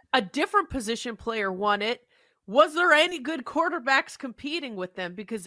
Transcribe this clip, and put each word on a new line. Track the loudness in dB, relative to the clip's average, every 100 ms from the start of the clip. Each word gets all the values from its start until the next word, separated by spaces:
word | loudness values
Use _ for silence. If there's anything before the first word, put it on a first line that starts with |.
| _
a | -2
different | 0 -2 0 0 0
position | -4 -4 -6 -6 -8
player | -6 -2 -2
won | 0 0 2
it, | 0 -4 _ _ _ _ 0
was | 4 6
there | 6 4
any | 6 4 0
good | -6 -6
quarterbacks | -4 0 0 0 0 0 0 -8
competing | -12 -10 -8 -6 -6
with | -8 -8 -8
them? | -10
Because | -8 -10 -10